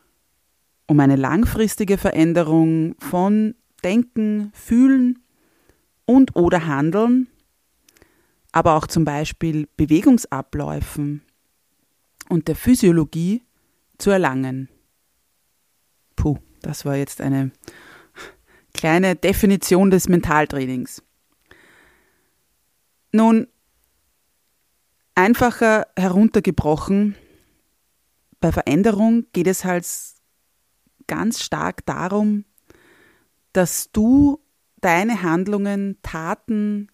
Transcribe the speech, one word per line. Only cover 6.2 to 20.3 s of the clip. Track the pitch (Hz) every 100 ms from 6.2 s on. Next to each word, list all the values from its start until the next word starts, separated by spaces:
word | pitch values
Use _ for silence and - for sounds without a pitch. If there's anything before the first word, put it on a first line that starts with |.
| 262 -
oder | 175 175 165
Handeln, | 139 151 185 226 247 254 _ _ _ _ _ _ _ _ _ _ _ _
aber | - 165 156
auch | -
zum | - 151
Beispiel | 143 151 - 170 156 147 -
Bewegungsabläufen | 147 151 294 240 - 135 - 147 147 151 - - 147 147 - _ _ _ _ _ _ _ _ - -
und | 175 156
der | 156
Physiologie | - 254 190 170 151 160 170 226 - _ _ _ _ -
zu | -
erlangen. | 190 160 131 131 131 135 _ _ _ _ _ _ _ _ _ _ _ _ _ _ -
Puh, | 151 139 - _
das | 165 151
war | 147 139
jetzt | 139 -
eine | 139 135 135 - - - - - _ - - _ _ _ _
kleine | - 160 170 190 180
Definition | 170 196 202 196 - 180 196
des | 185 185
Mentaltrainings. | 175 170